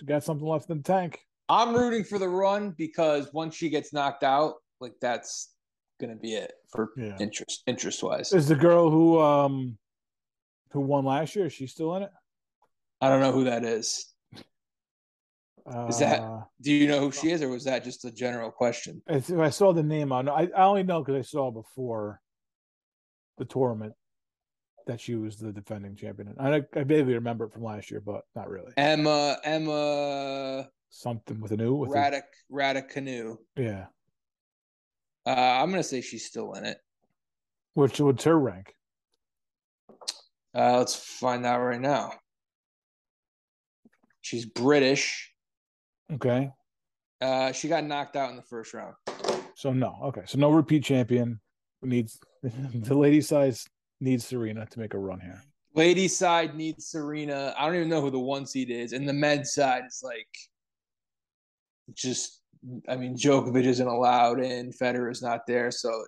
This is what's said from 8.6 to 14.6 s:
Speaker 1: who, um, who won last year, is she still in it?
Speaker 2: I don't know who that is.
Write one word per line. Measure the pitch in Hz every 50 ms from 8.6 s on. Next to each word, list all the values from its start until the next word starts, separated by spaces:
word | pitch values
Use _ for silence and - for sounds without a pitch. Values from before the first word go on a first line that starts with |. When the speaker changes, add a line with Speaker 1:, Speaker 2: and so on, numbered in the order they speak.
| 160 175 170 170 170 160
Speaker 1:
who, | 156 160 165 165 165 160
um, | 156 147 147 143 143 139 139 135 131 127 113 - _ _ _ _ _ _ _ _ _ _ _ _ _ _ _ _ _ _
who | - 143 139
won | 135 143 139 135
last | 135 131 147 160 - -
year, | 208 185
is | 151 -
she | - 135
still | 123 - - 160 160 175
in | 190 202
it? | 196 190 _ _ _ _ _ _ _ _ _ _ _ _ _ _ _ _ -
Speaker 2:
I | 135 135
don't | 135 135
know | 135 135 127
who | 135 131
that | 127 120 117 117
is. | 117 117 110 113 - - - - - _ _ _ _ - - - _ _ _